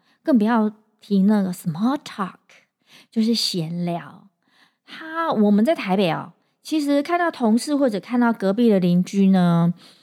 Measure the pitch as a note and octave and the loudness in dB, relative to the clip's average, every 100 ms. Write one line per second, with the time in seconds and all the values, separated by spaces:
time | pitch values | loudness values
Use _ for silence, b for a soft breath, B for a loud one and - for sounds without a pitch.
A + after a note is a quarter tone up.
0 | _ _ - C4 G#3 A#3 G#3+ G#3+ _ _ | _ _ 0 0 2 0 0 -4 _ _
1 | - G3+ G3 G#3+ F#3+ F3+ F3+ D#3 A3+ D4 | -4 0 2 2 -2 -6 -8 -4 -2 -4
2 | - - F3+ - _ _ _ _ b b | -8 -10 -10 -12 _ _ _ _ b b
3 | b A3+ A3 A3+ - F#3 D#3 E3+ F3 E3+ | b -2 0 0 -2 -4 -6 -6 -6 -6
4 | D3 - _ _ _ _ _ _ _ - | -10 -20 _ _ _ _ _ _ _ -18
5 | D#4+ E4 E4 A#3 G#3 G#3 A#3+ E4 G#3 F#3+ | -10 -6 -2 2 2 4 2 0 0 0
6 | F3+ D3+ C#3+ - _ _ - D#4 C#4+ C#4+ | 0 -2 -8 -18 _ _ -6 -4 0 0
7 | C#4+ F4 E4+ - A#3 A3+ D4+ C#4+ C4+ G3+ | 0 -2 -2 -2 0 0 0 0 0 -2
8 | - A#3+ A#3 A3+ F#3+ G3+ A#3+ G3 F3 F3 | -4 0 0 0 -2 2 2 4 2 2
9 | F3+ G3 G3 F#3+ F3 E3+ E3+ F3 b b | 0 2 4 4 4 4 2 -2 b b